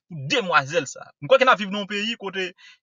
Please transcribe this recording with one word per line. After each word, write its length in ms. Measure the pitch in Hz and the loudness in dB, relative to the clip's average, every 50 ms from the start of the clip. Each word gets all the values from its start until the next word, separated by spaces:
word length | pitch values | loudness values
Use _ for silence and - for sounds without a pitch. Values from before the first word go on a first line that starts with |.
| _ | _
pou 180 | _ 175 151 131 143 | _ -12 -12 -6 -2
demwazèl 580 | 285 254 196 180 160 147 139 135 160 170 143 - | -2 -2 0 2 2 2 2 2 0 -2 -2 -2
sa. 160 | - - - - _ _ | -8 -16 -18 -20 _ _
Mwen 100 | 143 143 | 2 4
kwè 120 | 262 262 254 | 4 6 6
ke 40 | |
n 60 | 262 233 | 6 4
ap 80 | 180 | 4
viv 120 | 208 190 196 | 2 -4 -4
nan 120 | 208 202 185 | -6 -6 -6
peyi 280 | 208 202 202 226 233 | -6 -4 -4 -4 -6
kote, 320 | - 202 196 180 190 185 175 180 _ - - - _ | -6 -8 -8 -4 -4 -6 -6 -8 _ -20 -20 -20 _